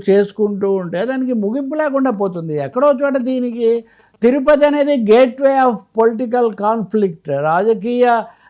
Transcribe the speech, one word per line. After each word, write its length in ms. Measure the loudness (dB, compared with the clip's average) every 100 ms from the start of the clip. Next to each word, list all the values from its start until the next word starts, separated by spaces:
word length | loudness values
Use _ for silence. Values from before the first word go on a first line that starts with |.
| 2
చేసుకుంటూ 640 | 2 0 -2 -4 -2 -2
ఉంటే 320 | -2 -4 -4 -4
దానికి 280 | -4 -4
ముగింపు 420 | -2 -2 -4 -4 -4
లేకుండా 360 | -2 0 0
పోతుంది. 460 | 0 -4 -4 -6 -6
ఎక్కడో 360 | -4 0 0 2
చోట 140 | -2 -2
దీనికి 680 | -2 -4 -4 -2 0 0 -6 _ _ _
తిరుపతి 440 | 0 2 2 2 2
అనేది 320 | 2 2 0
gateway 580 | 4 6 4 2 0 4 2
of 60 | 0 -6 0
political 460 | 0 0 -2 0 -2
conflict, 800 | -2 -2 -2 -2 -2 -2 -4 -6
రాజకీయ 920 | -2 0 0 0 -2 -2 0 2 2 -2 _